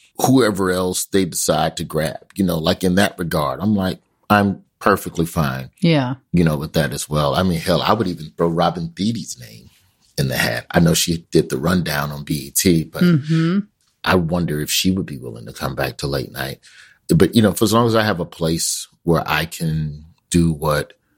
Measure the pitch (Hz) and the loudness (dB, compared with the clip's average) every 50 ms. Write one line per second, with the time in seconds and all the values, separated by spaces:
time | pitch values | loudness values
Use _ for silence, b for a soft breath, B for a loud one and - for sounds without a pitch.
0 | b b _ - - 127 131 131 117 107 101 92 95 92 90 92 92 92 92 - | b b _ 0 2 4 6 6 4 4 2 0 0 0 0 0 0 -2 -2 -4
1 | - - - 98 92 82 - - - - 82 78 80 80 - - 82 71 - 78 | -4 0 0 0 2 0 -2 -4 -2 0 2 2 0 0 -2 -6 -8 -4 -2 -2
2 | 78 76 - - - - - - 98 90 85 80 78 85 98 - - 92 90 95 | -2 -2 -4 -8 -14 -8 -4 -2 0 0 0 0 0 0 0 0 0 2 2 2
3 | 101 95 - - 90 80 87 80 73 69 65 69 90 107 107 98 92 92 - - | 2 2 0 -4 -6 -4 -2 -2 -2 -2 -2 -2 0 0 0 0 0 -2 -4 -6
4 | _ _ _ _ _ - 104 104 101 101 92 - - _ _ - - 107 98 90 | _ _ _ _ _ 2 4 4 4 2 0 -4 -8 _ _ -2 0 2 2 2
5 | - 90 - 85 82 82 - 87 76 67 65 65 64 - _ _ - 170 160 147 | 0 -4 -4 -2 -4 -2 0 -2 -2 -2 -2 -6 -10 -12 _ _ 0 2 2 2
6 | 131 - - - _ _ - 87 87 80 76 69 76 78 - 82 73 65 67 69 | 0 -2 -6 -8 _ _ 2 2 4 4 2 0 -4 -2 0 0 0 0 -2 -6
7 | - - 76 76 73 71 67 80 95 92 87 82 - 95 87 73 65 78 104 110 | -6 -4 -2 0 0 2 2 2 2 2 0 0 0 0 0 2 2 2 0 0
8 | 107 90 85 76 76 76 - - 85 85 82 85 85 82 85 90 85 82 - - | 0 -2 -4 -6 -10 -10 -4 -2 0 0 2 2 0 0 0 -2 -6 -8 -6 -4
9 | 95 110 117 104 - - - - - - 113 110 - - - _ _ _ _ _ | -4 -2 -4 -4 -8 -12 -14 -14 -18 -20 -20 -20 -20 -20 -20 _ _ _ _ _
10 | _ _ _ - 69 65 62 62 - 60 58 60 - - - 87 85 82 82 - | _ _ _ -4 -2 -2 -2 -2 -2 -2 -4 -6 -6 -2 2 4 4 4 4 2
11 | - 87 82 82 - _ - 80 71 - 71 65 69 85 92 90 80 78 73 73 | 0 -2 -4 -4 -4 _ 2 2 2 2 -2 -2 0 0 0 0 0 -2 -2 -4
12 | 71 73 73 71 71 - 78 71 67 69 - - - 95 85 82 76 - - - | -4 -4 -6 -8 -8 -6 -8 -8 -8 -6 -4 0 2 4 2 2 0 -2 -2 2
13 | 180 180 170 143 131 156 160 160 160 165 180 202 202 - _ _ _ _ _ _ | 4 4 4 2 2 0 0 0 0 0 0 -2 -4 -6 _ _ _ _ _ _
14 | - - - 92 85 78 87 87 87 76 76 76 73 - - - - 95 92 95 | -2 0 0 0 0 0 -2 -2 -2 -2 -2 -4 -4 -2 -2 0 0 0 0 0
15 | 87 - 73 64 64 60 55 58 57 53 - - - 69 65 64 67 67 64 - | -2 -6 -10 -12 -12 -14 -14 -14 -16 -16 -10 -8 -8 -6 -4 -4 -4 -4 -4 -6
16 | - 69 69 67 62 - 55 64 67 67 - B B B B B B B B B | -4 -4 -4 -4 -4 -6 -8 -8 -8 -8 -10 B B B B B B B B B
17 | _ - 85 80 95 - - 117 107 101 85 - 113 101 107 117 120 117 110 113 | _ 2 4 4 4 4 4 4 4 4 4 2 0 2 4 2 2 4 2 2
18 | 107 107 98 85 82 - - - 85 80 82 82 - - - - - - _ _ | 2 2 0 -2 -4 -8 -6 -4 -2 -2 -2 -2 -2 -4 -6 -6 -10 -14 _ _
19 | - 82 82 76 - - 78 78 80 80 - - 82 80 78 78 78 76 73 76 | -2 0 0 0 0 0 -2 -2 -2 -4 -6 -6 -4 -4 -2 -2 -4 -6 -8 -12
20 | 78 82 - _ _ - - 87 82 82 78 71 76 78 73 73 - - _ _ | -16 -20 -20 _ _ 0 2 2 4 2 2 0 -2 0 0 -2 -2 -6 _ _
21 | _ _ _ | _ _ _